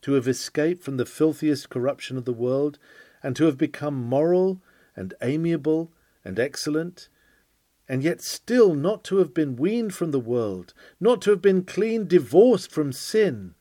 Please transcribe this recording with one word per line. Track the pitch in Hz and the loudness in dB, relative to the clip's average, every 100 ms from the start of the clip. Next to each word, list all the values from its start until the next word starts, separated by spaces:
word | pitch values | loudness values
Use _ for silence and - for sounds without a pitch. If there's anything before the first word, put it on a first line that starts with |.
to | - | -2
have | 139 123 | 0 0
escaped | 131 - - 156 180 | -2 -4 -2 -2 -2
from | - 131 | -4 -4
the | 120 | -4
filthiest | - 156 147 156 139 - | 0 0 2 -2 -2 -4
corruption | 127 127 135 - 131 | -4 -4 -4 -8 -8
of | |
the | 123 | -6
world, | 113 123 135 147 143 _ - - _ | -4 -2 0 -2 -4 _ -20 -20 _
and | 143 127 | -8 0
to | |
have | 160 135 | 0 2
become | 151 - 147 | -2 -4 -6
moral | 139 120 135 165 180 190 185 _ _ _ - | -6 -2 0 2 2 2 -2 _ _ _ -12
and | 92 - | -12 -6
amiable | 120 151 165 165 143 160 165 _ _ _ | -4 -2 -2 -2 0 -2 -2 _ _ _
and | 101 92 | -8 -4
excellent, | 131 - 151 151 175 180 - _ _ _ _ _ _ _ - | -4 -4 -4 -2 -4 -8 -20 _ _ _ _ _ _ _ -8
and | 131 | -2
yet | 151 175 | -2 -2
still | - - - 247 208 | -6 -12 0 4 6
not | 151 156 208 | 4 0 -4
to | - 190 | -2 0
have | 160 | 0
been | 160 147 123 | 0 -2 -2
weaned | 165 233 220 | -2 0 -4
from | 185 170 | -4 -4
the | 139 | -2
world, | 113 123 107 92 87 _ - - | -2 -2 -2 -4 -10 _ -20 -2
not | 202 233 | 2 2
to | 196 | 2
have | 202 | 2
been | 196 190 | 4 2
clean | 185 - 220 226 185 | 0 -2 -2 -2 2
divorced | 175 127 165 247 196 - | 2 4 6 8 6 0
from | - 143 | -4 -4
sin, | 131 - 214 202 113 92 - | -4 -2 0 0 -2 -10 -18